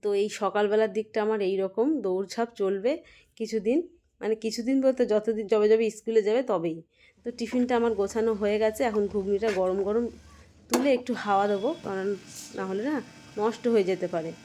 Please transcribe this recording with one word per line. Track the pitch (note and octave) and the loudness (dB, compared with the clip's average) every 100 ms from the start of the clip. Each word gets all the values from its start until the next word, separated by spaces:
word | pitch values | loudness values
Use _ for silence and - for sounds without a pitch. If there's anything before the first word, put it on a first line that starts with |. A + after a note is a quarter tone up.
| G#3 | 0
তো | G3+ | 0
এই | G#3 G#3 | 0 0
সকালবেলার | G3 G#3 G#3 G#3+ A3 G3 | -2 2 2 4 2 0
দিকটা | G#3+ - G#3+ | -4 -2 0
আমার | A3 F#3+ | 0 0
এই | F#3+ | 0
রকম | F#3+ F#3+ B3+ D#4 G3+ | -2 0 0 0 0
দৌড়ঝাঁপ | F#3 F#3+ - A#3 - | -2 -2 -4 -4 -2
চলবে | G3 G3 G#3+ D#4+ - - _ _ | -2 0 0 -2 -6 -20 _ _
কিছুদিন, | A3 A3 G3+ C4+ F4 - _ _ | -4 -2 0 0 0 -10 _ _
মানে | G#3 A3 | -4 -2
কিছুদিন | A3 A3 A3+ C4+ C4 | -4 -4 0 2 2
বলতে | B3+ A#3+ | 2 2
যতদিন, | G#3+ G#3+ A3 G3+ | 2 0 -4 0
যবে | G#3+ G#3 | 2 4
যবে | A3 A3+ G#3+ | 4 4 -2
স্কুলে | - A3+ G3+ | 0 2 4
যাবে | A3+ B3+ | 0 0
তবেই। | F#3+ E3 E3 - _ _ _ | 0 -2 -6 -12 _ _ _
তো | - A#3 | -12 -8
টিফিনটা | A#3 B3+ B3 B3 | -4 0 2 2
আমার | A#3 G#3+ | 2 2
গোছানো | G3 A3+ A3+ G#3+ | 0 0 0 0
হয়ে | G3+ G#3 | 0 2
গেছে, | A3 A3 B3+ | 0 2 0
এখন | G#3+ G3+ | 2 0
ঘুগনিটা | G3+ F#3+ G3 A3 F#3+ | -2 0 0 0 2
গরম | F#3 F#3+ G3 | 0 0 0
গরম | G#3+ A#3+ - - - - - - | 0 -2 -8 -20 -20 -20 -20 -2
তুলে | B3 C#4 B3+ | 0 2 0
একটু | B3 A3+ | 0 -6
হাওয়া | G#3 G3 G3+ | 0 2 2
দেবো, | G3+ A3 E4 - | 0 -2 -4 -6
কারণ | G3 F#3+ G3 - - - - | -6 -4 -6 -10 -18 -14 -10
না | F#3+ | -6
হলে | F#3+ A#3+ | -4 -4
না | D4+ - - - - | -4 -6 -18 -16 -4
নষ্ট | G#3+ A3 A#3+ | -2 -2 0
হয়ে | A3+ F#3 | 2 2
যেতে | F#3 F3+ | 0 -2
পারে। | F3 D#3+ E3 | -4 -6 -10